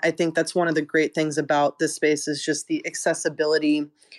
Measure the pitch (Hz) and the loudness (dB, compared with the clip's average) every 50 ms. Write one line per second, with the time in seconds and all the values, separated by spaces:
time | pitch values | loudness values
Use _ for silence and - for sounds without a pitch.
0 | - 165 160 - 175 165 160 165 160 - - 180 175 165 156 156 151 147 - 160 | 0 -2 0 0 -2 0 0 0 -2 0 0 0 0 2 0 0 -2 0 0 2
1 | 156 151 - 165 156 156 143 151 147 - 151 143 143 139 - - 123 110 - - | 2 2 0 -2 -2 0 0 -2 0 2 2 2 2 2 2 0 -2 -2 -2 0
2 | - 151 151 147 - 151 147 147 - - 147 147 - - 160 147 - - - - | 0 2 2 0 0 -4 -4 -4 -4 -4 -4 -4 -4 -4 -4 -4 -4 -6 -8 -4
3 | - 180 160 - - 165 151 - 156 151 160 156 156 151 147 147 147 - _ _ | -2 -2 -2 0 -2 -6 -2 -2 0 2 2 2 4 2 2 2 0 -4 _ _
4 | _ _ - | _ _ -20